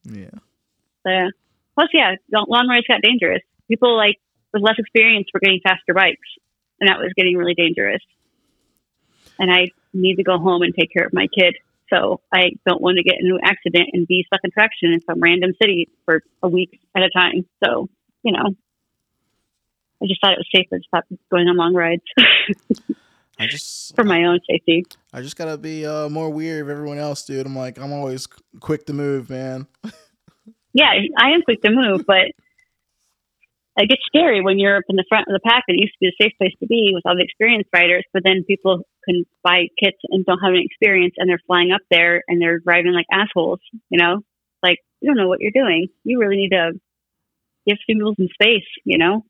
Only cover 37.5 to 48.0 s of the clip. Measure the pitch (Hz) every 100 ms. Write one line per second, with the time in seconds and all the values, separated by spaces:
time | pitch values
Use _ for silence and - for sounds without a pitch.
37.5 | 226 196 175 175 180 - 190 180 190 175
38.5 | 196 190 180 - _ - 180 175 _ 180
39.5 | 180 175 - 196 - - 190 185 180 190
40.5 | 185 - - 214 190 180 - 185 170 -
41.5 | 180 175 196 _ 170 170 175 - 175 170
42.5 | 170 175 175 175 175 165 190 208 180 165
43.5 | 180 - 226 _ 175 170 196 - _ _
44.5 | _ 180 170 _ _ 269 254 185 185 208
45.5 | 233 247 165 190 _ 220 247 208 196 196
46.5 | 185 165 170 _ _ _ _ _ _ _
47.5 | _ - 208 - 220